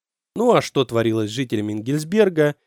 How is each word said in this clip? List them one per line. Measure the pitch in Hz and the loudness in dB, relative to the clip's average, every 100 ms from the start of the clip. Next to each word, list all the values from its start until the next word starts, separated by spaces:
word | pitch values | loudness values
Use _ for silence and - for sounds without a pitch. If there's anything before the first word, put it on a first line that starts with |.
| _ _ _ - | _ _ _ -2
Ну | 240 | 2
а | 202 | 2
что | - 139 127 | 2 -2 0
творилось | 117 113 110 107 | 0 0 0 -4
с | |
жителями | 110 127 110 104 | -4 -4 -4 -4
Ингельсберга, | 107 113 151 156 208 202 160 147 143 | -6 -4 -4 -2 2 2 2 0 -2